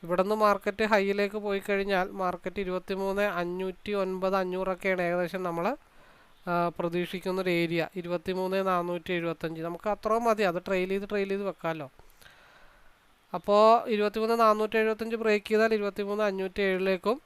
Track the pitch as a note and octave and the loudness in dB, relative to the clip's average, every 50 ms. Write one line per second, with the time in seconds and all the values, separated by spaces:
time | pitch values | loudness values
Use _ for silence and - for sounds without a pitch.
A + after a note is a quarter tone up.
0 | - E3 F3 F3+ F#3+ G3 G#3+ A3 G#3+ G#3 G3+ G3 - G#3 G3 - A3 G#3+ A3 G#3 | -4 -2 0 0 2 2 2 4 4 4 4 4 0 -4 -2 0 0 4 4 4
1 | G3 G3 G3 G3+ G3+ G3+ G3+ G#3+ G3+ G#3 G3+ G3 G3 - G3+ G3 G3 G3 G3 F#3 | 4 2 0 0 0 -2 -2 -6 -4 -4 -4 -4 -2 -2 -2 -2 0 0 0 0
2 | F3+ F#3+ G3 G3 F#3+ F3+ F3 F3 - F#3 F3+ - G3+ F#3 F3+ F#3 F3+ - G3 F#3 | 0 -2 -4 -4 -2 -2 -2 -4 -8 -10 -6 -6 -6 -4 -4 -6 -4 -6 -6 -4
3 | G3 G3 G3 G3 G#3 G#3 F#3 E3+ F3 F3 F3 F#3 F#3 F#3+ F3+ - - - G#3 G3+ | -2 -2 -2 0 0 -2 0 -2 -4 -4 -4 -6 -6 -6 -8 -8 -8 -6 -2 -2
4 | F#3+ F#3+ F#3+ F#3 F#3 F#3+ F#3+ G3 F#3+ F#3 F3+ F#3 F#3+ F#3+ F#3 F3+ - G3 F#3+ F3+ | -2 -2 -4 -2 -2 0 0 0 0 -2 -4 -4 -2 -4 -4 -2 -2 -2 0 0
5 | F3+ E3+ F3 F3 F3+ E3 E3+ F#3+ F#3 F3+ E3+ E3 E3+ G3+ C4 D4 - _ _ - | 0 0 0 0 -2 -2 -4 -6 -6 -4 -4 -2 -2 -2 -4 -4 -10 _ _ -20
6 | - - - - - _ - _ - - F3 F3 F3 E3+ D#3+ - F3+ E3+ E3 F3 | -20 -20 -20 -20 -20 _ -20 _ -8 -4 -2 0 0 0 -2 -2 -4 -2 -2 -2
7 | F3+ E3+ - F#3 E3+ F#3+ F#3 F#3+ F#3+ F#3 F3 E3+ E3+ E3 E3+ E3+ D#3+ - _ F#3 | -4 -2 -6 -8 -4 -4 -4 -2 0 0 2 2 0 0 0 -2 -2 -2 _ -10
8 | E3+ F3 F3 F3 E3+ - F#3 F#3 F#3 F#3 F#3+ G3 F#3+ F#3+ F#3 F3+ F3 F3 F3 F3 | -8 -4 -6 -6 -4 -4 -4 -2 -2 -2 0 0 0 2 0 0 0 -2 -4 -6
9 | E3 - F#3 F3 E3+ E3+ D#3+ - - E3 E3 D#3+ D#3+ E3+ E3+ E3+ - G#3+ G3+ G3+ | -4 -4 -4 -2 -2 -4 -6 -4 -6 -8 -6 -6 -6 -8 -8 -6 -4 -4 -4 -2
10 | - A3 G#3+ A3+ A#3+ A#3 A3 G#3 G#3+ F#3+ E3 F3+ F3+ - G3 F#3 F#3 F#3 F#3+ G3 | 0 0 0 2 2 2 2 2 2 0 0 -2 -2 -2 0 0 0 0 -2 -4
11 | G3 G3+ - G#3 G3 G3 G3 G3 G3+ G3 E3+ _ - E3+ E3 D#3+ D3+ C3 _ _ | -4 -4 -2 -2 -2 -2 -2 -4 -4 -6 -6 _ -4 -4 -4 -4 -8 -12 _ _
12 | - - - _ - - - - - - - - - - - - - - - _ | -20 -20 -20 _ -20 -20 -20 -20 -20 -20 -20 -20 -20 -20 -20 -20 -20 -20 -20 _
13 | _ _ _ _ _ _ - F3+ - - G3+ G#3 G#3+ A3 A3+ A#3 - - A#3 G#3 | _ _ _ _ _ _ -10 -8 0 4 6 8 10 10 8 6 4 0 0 0
14 | G#3 G#3 G3+ A3+ A3 A3 A3+ A#3 A#3 A3 G#3+ G#3+ G#3+ G#3+ - A3+ A3 A3 A3 G#3+ | 0 0 0 -2 0 0 2 6 6 6 6 4 2 0 2 0 2 2 0 -2
15 | A3+ A3+ A3+ A3+ A3+ A3 G#3+ G#3 G3+ - A3 G#3+ A3 A3+ A3 G#3+ G#3 G3+ G3 - | -4 -6 -6 -2 2 2 2 2 2 0 2 4 4 4 2 0 -2 -2 -4 -4
16 | G#3 G3 G#3 G#3 G#3+ G#3 F#3+ F#3+ F#3+ F#3+ F#3 - G3+ F#3+ F#3+ F#3 F#3 F#3+ F#3+ F3+ | -4 -4 -2 0 0 -2 0 -2 -4 -4 -2 -2 0 0 0 0 2 0 0 0
17 | - G3+ A#3 C#4+ _ | 0 -2 -2 -2 _